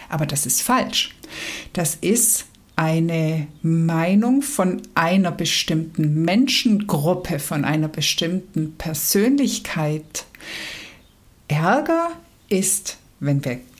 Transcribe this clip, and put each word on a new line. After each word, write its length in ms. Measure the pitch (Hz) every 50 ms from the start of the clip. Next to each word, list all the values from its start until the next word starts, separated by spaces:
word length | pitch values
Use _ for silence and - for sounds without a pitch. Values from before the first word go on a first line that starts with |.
| - -
Aber 160 | - 156 151
das 200 | 143 143 139 -
ist 160 | 123 - -
falsch. 540 | - - 247 254 - - - - - - - - - - - - - - - - - - -
Das 220 | 180 170 156 -
ist 500 | - - 170 214 247 - - - - - - - - - - -
eine 720 | - 160 160 160 165 165 165 165 160 160 156 160 160 147 147 - -
Meinung 800 | - 160 165 165 165 165 165 165 165 175 190 202 226 247 254 277
von 400 | 277 - - - 185 185 180 - - - -
einer 360 | 165 165 165 185 196 185 170
bestimmten 920 | 165 - 175 - - - - - 170 160 160 160 - - 156 151 151 156 165
Menschengruppe, 1160 | 170 185 233 269 277 - - - 240 208 196 - - 180 147 143 165 180 180 - - 170 143
von 260 | - - 170 147 135
einer 240 | 135 151 156 156 156
bestimmten 840 | 156 - 143 - - - 170 165 180 185 - - - 160 156 151 156
Persönlichkeit. 1500 | - - 165 156 - - - - 196 202 247 277 285 269 220 - - - - - 165 156 151 151 156 156 - - - - - - - - - - - - - - - - - - - - _ _ _ _ - _ _ _
Ärger 640 | _ 151 147 160 175 220 285 311 - 330 330 330 339 330 - - - _ _ _
ist, 500 | - 208 190 196 - - - - - - - _ _ _ _
wenn 240 | - 143 143 139 135
wir 160 | 139 120 123 - - - -